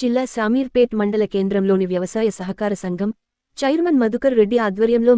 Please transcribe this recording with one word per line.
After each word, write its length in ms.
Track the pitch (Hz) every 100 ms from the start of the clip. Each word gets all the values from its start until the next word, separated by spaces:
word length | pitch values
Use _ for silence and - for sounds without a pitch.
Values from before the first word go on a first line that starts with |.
జిల్లా 220 | 247 247 262
శామీర్పేట్ 640 | 233 214 262 262 247 240 214
మండల 240 | 208 214 202
కేంద్రంలోని 520 | 196 196 202 196 190 180
వ్యవసాయ 380 | 180 180 220 220 -
సహకార 340 | 185 - 208 196
సంఘం 280 | 185 180 208 - _ _ _ -
చైర్మన్ 420 | 269 320 349 277
మధుకర్ 340 | 220 240 269 233
రెడ్డి 160 | 208 240
ఆధ్వర్యంలో 480 | 208 190 226 233 233